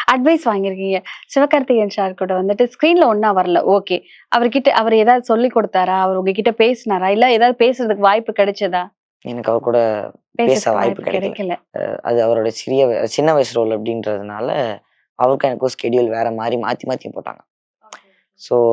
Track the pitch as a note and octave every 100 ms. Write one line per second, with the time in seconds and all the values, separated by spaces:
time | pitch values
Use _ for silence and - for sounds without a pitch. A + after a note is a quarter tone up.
0 | - C4 C4+ E4 B3+ G3+ G3 F#3+ F#3+ F#3
1 | F#3 - - C#4 C#4 D4 C4 A#3 G#3 G#3
2 | F#3+ F#3 F#3+ F#3 F#3+ G#3 B3 - D#4 F4
3 | C4+ G#3 G#3+ F#3+ F3+ E3+ - G3 G3 F3+
4 | - - _ A#3+ A#3+ C4 B3+ - A3 A3
5 | G#3+ B3 B3 A3 B3 A#3 G#3 F#3 F3+ F#3
6 | F#3+ F#3+ F#3+ F#3+ A3 A3+ A3+ A#3+ A3 F#3
7 | F#3 G#3 B3+ A3+ A#3+ B3 A#3+ B3 A3+ G3+
8 | G3 A3 A3+ G#3+ G3+ G3+ G3 F3+ F3+ _
9 | _ _ B2 A#2+ A2+ A2+ A#2+ A#2+ A2+ G#2+
10 | - - _ - A#3 G#3+ A3+ G#3 G3 G3
11 | F#3+ F#3+ - - F#3 - _ - G2 -
12 | - A#2 A2+ A#2 A2 - - C3+ C3 A2+
13 | A2 - D#3 D3+ A#2+ A#2+ A2 A2 A2 A2+
14 | G#2 G2+ G#2 G#2 C3 E3 A#2 G2+ _ _
15 | _ - B2+ C3+ C#3 A#2+ C3 - A#2 B2
16 | A#2 A2+ A#2 A2+ A2+ A#2+ G#2 A#2+ B2+ B2+
17 | - - - - _ _ _ _ _ -
18 | _ _ _ _ - B2 A#2